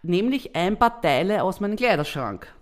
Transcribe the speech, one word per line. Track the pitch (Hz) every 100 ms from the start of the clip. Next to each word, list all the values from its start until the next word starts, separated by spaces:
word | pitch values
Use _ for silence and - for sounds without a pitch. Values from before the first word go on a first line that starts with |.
nämlich | 165 175 233 269 - 165
ein | 180 214
paar | 233 233
Teile | 165 135 185 208
aus | 185 185
meinem | 202 214
Kleiderschrank. | 240 165 147 151 117 95 - -